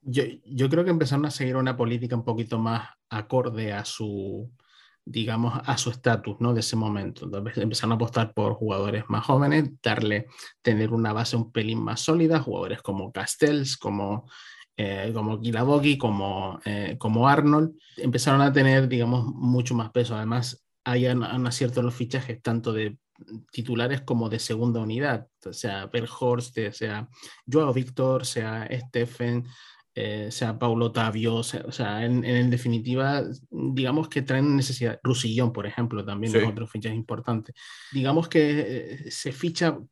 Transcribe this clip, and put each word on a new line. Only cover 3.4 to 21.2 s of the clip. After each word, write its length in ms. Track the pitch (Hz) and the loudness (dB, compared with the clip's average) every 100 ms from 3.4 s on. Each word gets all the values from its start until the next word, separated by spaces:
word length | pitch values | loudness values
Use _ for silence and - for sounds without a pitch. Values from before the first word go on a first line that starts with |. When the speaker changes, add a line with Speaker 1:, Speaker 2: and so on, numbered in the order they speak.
| 123 113 110 | 0 -4 -4
Speaker 1:
a 100 | 101 | -4
su, 680 | 101 - 110 101 95 98 117 _ _ _ _ _ | -8 -6 -6 -6 -6 -8 -12 _ _ _ _ _
digamos, 560 | - 117 110 113 120 131 - | -10 -4 -2 0 0 -2 -2
a 120 | 127 | -2
su 120 | - | -2
estatus, 480 | - - 113 - - | 0 2 2 -2 -2
¿no? 140 | 117 | 0
De 80 | 117 | 0
ese 160 | 110 117 | 0 -2
momento. 480 | 107 101 98 - - | -2 -2 -6 -8 -8
Entonces, 320 | 98 107 113 | -8 -6 -2
empezaron 340 | 107 110 110 | -2 0 0
a 40 | 113 | 0
apostar 360 | 117 - 117 | 0 0 -2
por 200 | - 104 | 0 -2
jugadores 500 | 107 107 98 101 104 - | 0 -2 -2 -2 -2 -2
más 160 | 110 - | -4 2
jóvenes, 460 | 135 143 151 143 135 | 4 6 4 2 -2
darle, 440 | 120 107 107 104 107 - - _ | -2 0 0 0 -2 -14 -20 _
tener 320 | - 107 110 | 2 2 2
una 180 | 113 110 | 2 0
base 240 | 107 117 120 | 0 0 0
un 160 | 110 | 0
pelín 320 | 113 107 113 | -2 -2 -2
más 160 | 107 117 | -4 -4
sólida, 400 | - 165 160 160 | 2 4 6 4
jugadores 420 | 127 92 92 101 | 0 -4 -4 -6
como 280 | - 95 95 | -6 -6 -6
Castells, 640 | - 98 - 151 147 135 131 | -6 -6 2 4 4 0 -4
como, 540 | 107 101 101 107 - - - - - - | -4 -4 -2 -4 -8 -20 -20 -20 -18 -6
eh, 320 | 104 98 101 110 | -4 -4 -4 -2
como 240 | 107 110 | -2 -2
Guilavogui, 580 | 113 110 127 147 143 139 | -2 0 4 4 4 2
como, 600 | 120 101 98 95 95 92 | 2 0 -2 -2 -4 -6
eh, 320 | - 104 98 123 | -6 -4 -4 -4
como 280 | 110 113 131 | 0 4 6
Arnold. 440 | 165 147 151 160 - _ - | 6 6 6 4 -2 _ -4
Empezaron 440 | 131 120 151 139 | -2 2 4 6
a 120 | 139 | 6
tener, 340 | 139 135 135 131 | 6 6 6 4
digamos, 380 | 123 117 127 120 | 2 2 2 0
mucho 400 | - 123 127 123 | 0 2 2 2
más 160 | 120 110 | -2 0
peso. 260 | 123 117 110 | 0 0 -2
Además, 480 | 110 120 120 - _ _ | -2 -2 -2 -8 _ _
hay 240 | - 123 123 | -2 2 2
un, 160 | 123 | 2